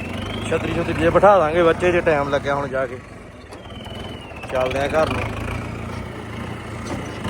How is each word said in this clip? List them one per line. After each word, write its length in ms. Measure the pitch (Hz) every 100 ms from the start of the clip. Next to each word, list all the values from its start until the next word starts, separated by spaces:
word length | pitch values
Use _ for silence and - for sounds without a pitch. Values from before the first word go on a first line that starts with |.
| - - - - -
ਛਤਰੀ 260 | 160 160 165
ਛੁਤਰੀ 180 | 165
ਜੇ 160 | 151 165
ਬਿਠਾ 280 | 165 202 196
ਦਾਂਗੇ 260 | 151 170
ਬੱਚੇ, 280 | 165 165 180
ਜੇ 100 | 170
ਟਾਈਮ 280 | 170 147 143
ਲੱਗਿਆ 260 | 139 135 143
ਹੁਣ 120 | 139
ਜਾ 180 | 131 127
ਕੇ। 120 | 127 - - - - - - - - - - - - - - -
ਚੱਲਦੇ 280 | 131 127 135
ਆ 80 | 147
ਘਰ 220 | 156 156
ਨੂੰ। 120 | - - - - - - - - - - - - - - - - - - - - -